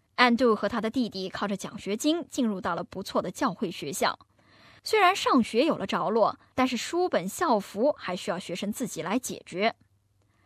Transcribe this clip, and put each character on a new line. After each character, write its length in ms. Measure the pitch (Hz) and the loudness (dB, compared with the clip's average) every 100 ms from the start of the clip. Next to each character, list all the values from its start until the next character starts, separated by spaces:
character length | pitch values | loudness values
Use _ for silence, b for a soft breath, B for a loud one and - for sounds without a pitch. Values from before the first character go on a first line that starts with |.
| _ | _
安 220 | - 247 233 | 2 4 6
度 180 | 254 | 4
和 140 | 214 202 | 4 0
他 120 | 233 | -2
的 80 | 220 | -2
弟 200 | 262 220 | -2 -2
弟 200 | 196 185 | -4 -8
靠 200 | - 202 | -4 -4
着 80 | 202 | -4
奖 200 | - 208 | -6 -10
学 200 | - 214 | -6 -2
金 280 | 294 330 - | 0 0 -2
进 160 | - 240 | -2 -2
入 140 | 190 | -2
到 160 | 190 170 | -2 -4
了 80 | |
不 180 | 170 190 | -4 -8
错 180 | 196 240 | -4 -2
的 80 | 185 | -2
教 240 | - 269 | -2 -2
会 200 | 180 190 | -2 -6
学 200 | - 147 | -6 -8
校。 240 | 165 226 - _ b b b b b | -2 -2 -2 _ b b b b b
虽 160 | - 427 | 0 4
然 160 | 359 392 | 4 4
上 260 | 508 320 | 2 4
学 220 | 214 220 | 4 2
有 100 | 311 | 2
了 100 | 196 | 0
着 240 | 190 180 160 | -2 0 0
落， 280 | 226 190 - b | 4 2 2 b
但 120 | - 254 | 0 0
是 100 | 240 | 0
书 320 | - 339 359 | -2 0 0
本 200 | 240 175 | 0 -2
校 300 | - 339 220 | -2 2 2
服 340 | - 196 262 - | 0 0 0 0
还 160 | - | -4
需 160 | 185 - | -6 -4
要 80 | 175 | -6
学 160 | - | -6
生 180 | 175 202 | -6 -6
自 140 | - 180 | -4 -6
己 160 | - | -4
来 160 | 156 226 | -2 -2
解 240 | - - | -2 -8
决。 300 | - 165 214 - _ _ _ _ _ _ | -8 -2 -2 -2 _ _ _ _ _ _